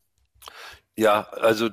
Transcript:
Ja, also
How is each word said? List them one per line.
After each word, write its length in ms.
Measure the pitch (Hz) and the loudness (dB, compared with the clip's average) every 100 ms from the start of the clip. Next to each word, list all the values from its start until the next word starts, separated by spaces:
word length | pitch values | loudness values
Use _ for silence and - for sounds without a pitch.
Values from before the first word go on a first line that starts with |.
| _ _ _ _ - - - - _ - | _ _ _ _ -20 -20 -20 -20 _ -2
Ja, 320 | 107 104 101 - | 2 2 -2 -2
also 300 | 113 110 117 | 0 0 -2